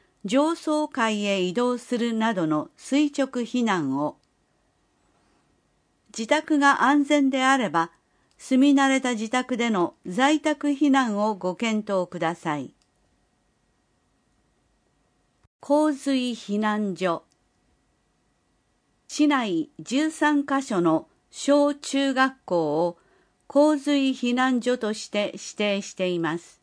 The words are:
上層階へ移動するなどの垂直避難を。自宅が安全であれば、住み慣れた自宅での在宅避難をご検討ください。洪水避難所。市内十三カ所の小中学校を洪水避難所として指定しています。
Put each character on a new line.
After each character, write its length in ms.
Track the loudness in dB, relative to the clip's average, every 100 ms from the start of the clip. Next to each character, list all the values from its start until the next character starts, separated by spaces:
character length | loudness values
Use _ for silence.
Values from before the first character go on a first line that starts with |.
| _ _ -2
上 300 | 0 0 -2
層 320 | -2 -2 -2
階 380 | -2 -2 -2 -2
へ 140 | -2
移 120 | -2
動 240 | -2 -2 -4
す 200 | -6 -4
る 160 | -2
な 200 | -2 -2
ど 120 | 0 -2
の 240 | -2 -4 _
垂 300 | -2 0 0
直 380 | -2 -4 -4
避 200 | -4 -2
難 340 | 0 0 0 -2
を。 200 | -4 -8 _ _ _ _ _ _ _ _ _ _ _ _ _ _ _ _ _ _ _ -12
自 120 | -2
宅 320 | -2 0 2
が 240 | 2 4
安 220 | 4 4 4
全 240 | 2 2
で 140 | 2
あ 120 | 2 2
れ 140 | 2
ば、 220 | 0 -2 _ _ _ _ _
住 360 | 0 4 6
み 40 | 6
慣 120 | 4
れ 100 | 2
た 120 | 0
自 180 | -4 -2
宅 260 | -4 -4 -4
で 140 | -2
の 260 | 0 -2 -4 -8
在 360 | 0 2 2
宅 260 | 0 -2 -2
避 220 | 0 2
難 280 | 4 2 0
を 180 | -2 -2
ご 200 | -4 -2
検 340 | -2 -2 -2
討 200 | -4 -4
く 100 | -4
だ 160 | -4 -4
さ 220 | -6 -6
い。 160 | -8 _ _ _ _ _ _ _ _ _ _ _ _ _ _ _ _ _ _ _ _ _ _ _ _ _ _ _ _ _
洪 340 | 0 2 2
水 400 | 0 -2 -2 -2
避 260 | -6 -6 -2
難 340 | -2 -2 -4
所。 300 | -2 -4 -4 -8 _ _ _ _ _ _ _ _ _ _ _ _ _ _ _ _ _ _
市 220 | 0 2
内 400 | 2 0 -2 -4 -10
十 320 | -4 -2 -2
三 320 | 0 2 2
カ 180 | 0 -4
所 200 | -2 0
の 260 | 2 0 -2 _ _
小 420 | -6 2 4 4
中 400 | 0 -4 -2 0
学 300 | 0 0 -2
校 420 | -4 -2 0 0 -2
を 120 | -4 _ _ _ _ _
洪 300 | 4 4 2
水 340 | 0 0 0
避 220 | 0 -2
難 280 | 0 2 0
所 160 | 0 -2
と 160 | -2
し 160 | -6 -6
て 220 | -4 -4 -8
指 200 | -14 -4
定 260 | -2 -2
し 120 | -6
て 160 | -6 -4
い 100 | -2
ま 180 | -2 -4
す。 220 | -10 _